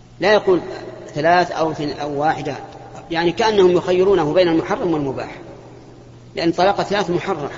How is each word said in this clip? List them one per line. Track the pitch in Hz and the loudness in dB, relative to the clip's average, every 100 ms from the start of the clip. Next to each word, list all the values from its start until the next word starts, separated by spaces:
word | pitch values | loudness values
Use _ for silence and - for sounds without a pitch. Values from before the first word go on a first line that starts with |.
| - - | -20 -4
لا | 185 | 2
يقول | 208 - 175 - - - - - | 2 4 0 0 -10 -14 -14 -10
ثلاث | 151 160 180 175 | -2 4 4 2
أو | - 160 | 0 -4
اثنين | 151 147 131 | -2 -6 -6
أو | 147 143 | -6 -2
واحدة، | 151 147 143 120 - - - - - | -2 -2 -4 -8 -12 -18 -18 -18 -6
يعني | 165 170 | -2 0
كأنهم | 170 220 208 185 | 2 2 6 6
يخيرونه | 175 180 180 190 185 151 | 4 2 2 4 4 4
بين | 165 175 | 4 4
المحرم | 165 - 233 180 | 2 0 -2 -2
والمباح، | 156 139 120 104 - - - - - - - - - - - | -2 -2 -4 -8 -12 -18 -20 -20 -20 -20 -20 -20 -20 -12 -4
لأن | 165 | -2
طلاق | 160 190 196 | 2 2 2
ثلاث | 165 202 175 | -2 -2 -2
محرم. | 170 190 165 135 | -2 -4 -6 -6